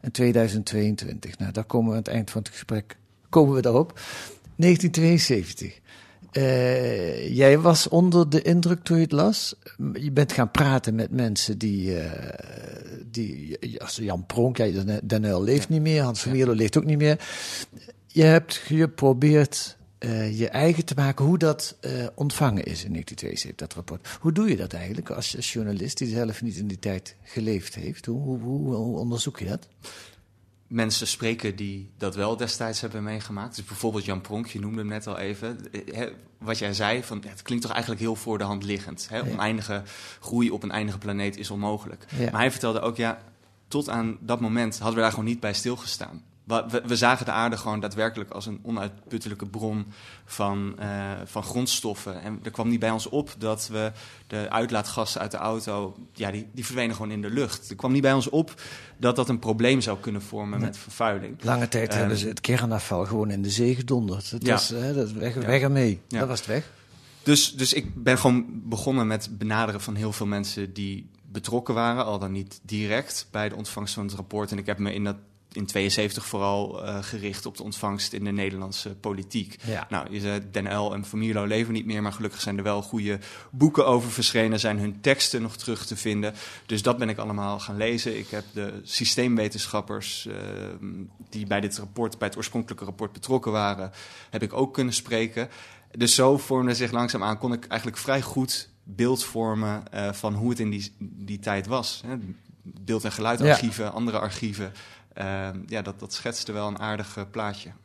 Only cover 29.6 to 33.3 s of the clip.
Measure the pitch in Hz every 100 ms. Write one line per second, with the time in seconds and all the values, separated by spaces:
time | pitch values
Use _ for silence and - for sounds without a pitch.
29.6 | - _ - - - - _ _ _ _
30.6 | _ 117 110 107 113 - 113 117 110 98
31.6 | 101 98 95 - 101 95 101 113 117 -
32.6 | 113 110 113 107 104 110 104